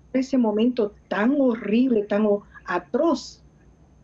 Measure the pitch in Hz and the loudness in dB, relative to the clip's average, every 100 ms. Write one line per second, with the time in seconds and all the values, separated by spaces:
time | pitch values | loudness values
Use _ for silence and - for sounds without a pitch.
0 | _ 262 254 262 220 208 240 247 208 - | _ -4 0 0 2 2 0 0 -4 -6
1 | - 185 233 294 262 220 196 233 262 220 | -8 -2 0 2 2 0 0 0 2 0
2 | 208 208 214 202 - - - 175 - 247 | 0 0 0 0 -4 -16 -8 -8 -4 -2
3 | 330 269 - - - _ - _ _ _ | 0 -2 -6 -20 -20 _ -20 _ _ _